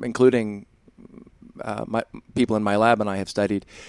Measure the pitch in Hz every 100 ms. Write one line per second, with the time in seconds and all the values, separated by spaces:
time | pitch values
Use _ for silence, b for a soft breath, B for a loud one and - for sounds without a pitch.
0 | 120 113 127 123 107 101 - _ _ _
1 | - - - _ - - - 107 - 110
2 | - 110 _ - 120 107 104 101 113 110
3 | 104 98 95 - 101 101 - B